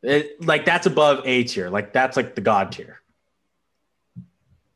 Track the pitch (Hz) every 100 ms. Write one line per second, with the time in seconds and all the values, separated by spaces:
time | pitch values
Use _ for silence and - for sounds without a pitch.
0 | 117 147 151 - 165 151 151 175 185 151
1 | 151 139 131 127 120 - 90 98 104 127
2 | 131 - 117 - 107 104 92 - - -
3 | _ _ _ _ _ _ _ _ _ _
4 | _ - - _ _ _ _